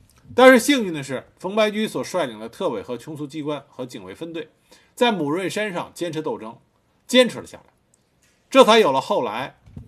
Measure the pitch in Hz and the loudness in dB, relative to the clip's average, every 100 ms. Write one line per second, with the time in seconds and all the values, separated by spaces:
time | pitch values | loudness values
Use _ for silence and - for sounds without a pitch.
0 | _ _ - - 262 254 - 277 196 156 | _ _ -6 6 8 8 6 0 0 -6
1 | 135 123 - _ 185 214 214 208 208 147 | -6 -8 -10 _ -6 0 0 0 -4 -4
2 | 117 185 135 107 113 - 180 110 87 123 | -6 -4 -4 -6 -14 -6 -6 -6 -8 -12
3 | 156 147 147 156 143 147 - - 127 123 | -12 -12 -12 -10 -8 -10 -12 -18 -16 -16
4 | 92 101 170 165 - _ _ _ _ - | -16 -16 -14 -14 -14 _ _ _ _ 0
5 | 240 190 143 170 175 202 214 175 110 - | 0 0 -2 -2 -4 -4 -6 -6 -10 -8
6 | 170 151 151 104 110 117 _ _ _ _ | -8 -6 -6 -8 -12 -18 _ _ _ _
7 | - 254 247 127 82 - _ _ _ _ | -2 2 2 0 -16 -20 _ _ _ _
8 | _ _ _ _ - 269 214 226 170 135 | _ _ _ _ 0 6 8 6 4 2
9 | - 196 117 110 143 - - - | -2 -2 -2 -6 -10 -14 -20 -20